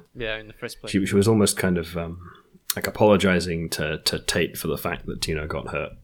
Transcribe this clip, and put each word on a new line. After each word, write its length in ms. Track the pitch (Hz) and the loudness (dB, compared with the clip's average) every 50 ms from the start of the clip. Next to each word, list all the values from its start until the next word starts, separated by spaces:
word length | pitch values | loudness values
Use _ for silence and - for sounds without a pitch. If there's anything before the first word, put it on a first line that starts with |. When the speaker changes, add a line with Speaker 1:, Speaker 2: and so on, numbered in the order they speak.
| - _ - | -14 _ -12
Speaker 1:
Yeah, 260 | 123 120 110 110 110 | -10 -8 -6 -6 -8
in 80 | 107 107 | -10 -14
the 60 | 107 | -14
first 280 | - - 117 - - | -12 -12 -12 -12 -12
place. 100 | - 113 | -6 -2
Speaker 2:
She, 140 | - 196 98 | 0 0 2
she 100 | 95 101 | 2 4
was 140 | 101 98 110 | 4 6 6
almost 260 | 113 107 101 98 - | 6 6 4 4 2
kind 220 | - - 92 90 87 | 2 2 2 2 0
of, 180 | 82 82 85 | -2 -4 -6
um, 240 | 85 82 82 85 90 87 87 - - _ _ - - _ - - | -6 -6 -6 -8 -12 -14 -16 -20 -20 _ _ -20 -12 _ -8 -6
like, 120 | - - - | -4 -4 -4
apologizing 840 | - - 113 107 104 92 95 95 90 87 85 90 82 82 82 80 | 2 4 6 6 8 6 6 4 4 2 0 -2 -2 -4 -4 -4
to, 300 | - - 78 76 78 78 | -4 -4 -4 -4 -4 -4
to 200 | - - - 82 | -2 -4 -4 -2
Tate 380 | - - - 92 82 - - - | -2 -2 0 0 0 0 -2 -4
for 100 | - 80 | -4 -4
the 100 | 71 - | -4 -2
fact 280 | - 90 85 - - | -4 -4 -6 -6 -6
that 160 | 82 76 - | -8 -8 -6
Tino 240 | - - 80 78 76 76 | -4 -2 -2 -2 -4 -4
got 220 | - 71 - - | -6 -6 -6 -6
hurt, 220 | - 71 73 - - - | -4 -4 -6 -6 -8 -14